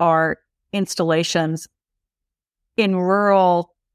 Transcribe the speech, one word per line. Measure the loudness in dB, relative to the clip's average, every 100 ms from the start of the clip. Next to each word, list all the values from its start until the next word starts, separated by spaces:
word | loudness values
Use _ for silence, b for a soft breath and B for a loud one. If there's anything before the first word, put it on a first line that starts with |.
art | 0 2 0 -4 _ _ _
installations | -6 -6 -4 -2 0 0 -2 -2 -6 -10 _ _ _ _ _ _ _ _ _ _ -4
in | -2 0
rural | 0 0 2 4 4 0 -2 _ _